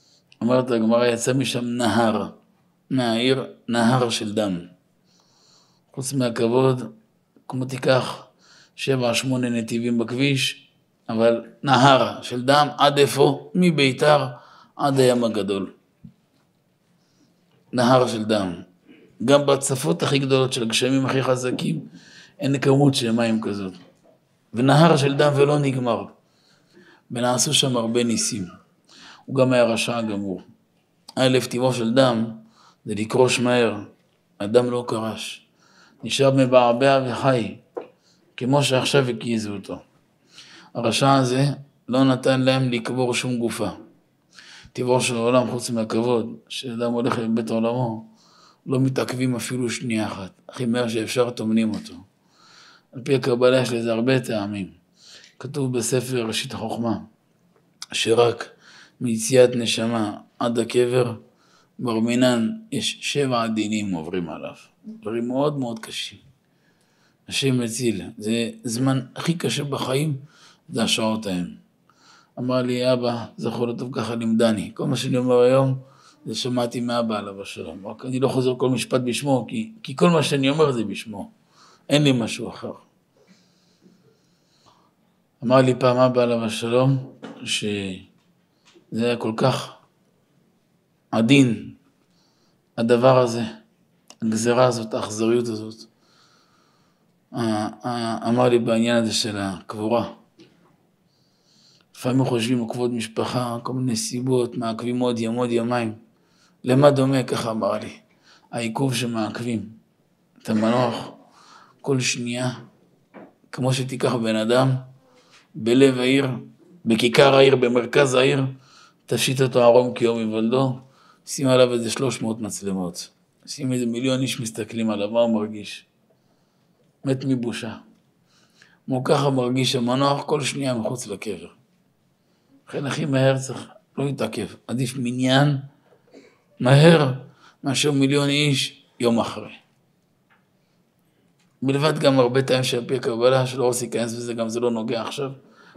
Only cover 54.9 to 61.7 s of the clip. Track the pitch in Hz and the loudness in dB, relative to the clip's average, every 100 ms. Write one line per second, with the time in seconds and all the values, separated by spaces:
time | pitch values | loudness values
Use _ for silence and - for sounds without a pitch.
54.9 | _ - - - - 131 147 131 123 113 | _ -20 -20 -20 -16 -10 -4 -2 -2 0
55.9 | 131 120 127 110 110 - 110 113 113 117 | -2 0 -4 -4 -4 -6 -8 -8 -4 -4
56.9 | 95 - _ _ _ _ _ _ _ - | -4 -8 _ _ _ _ _ _ _ -8
57.9 | - 110 113 120 113 - - - - - | -4 2 4 2 0 -10 -18 -20 -20 -20
58.9 | - 123 113 110 127 123 123 110 - 113 | -8 -4 -4 4 6 6 4 -2 -2 -2
59.9 | 117 104 101 - - 120 117 113 127 123 | -2 -4 -6 -14 -6 -2 -2 0 2 2
60.9 | 127 117 107 - _ _ _ _ | 2 0 -4 -14 _ _ _ _